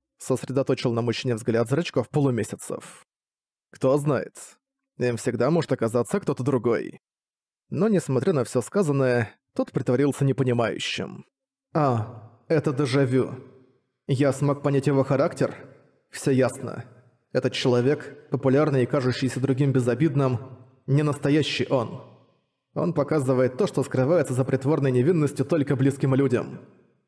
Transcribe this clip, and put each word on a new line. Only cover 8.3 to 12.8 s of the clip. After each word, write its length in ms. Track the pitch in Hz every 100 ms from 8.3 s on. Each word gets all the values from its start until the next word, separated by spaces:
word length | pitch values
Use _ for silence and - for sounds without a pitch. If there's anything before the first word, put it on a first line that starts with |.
на 140 | 151 117
все 160 | 127
сказанное, 760 | - 196 170 139 131 120 107 - _
тот 200 | - 262
притворился 500 | - 127 123 143 -
непонимающим. 1040 | 139 131 127 120 113 - - - 92 - - _ _ _ _
"А, 580 | 165 143 117 107 - - _ -
это 240 | 160 156
дежавю. 640 | 131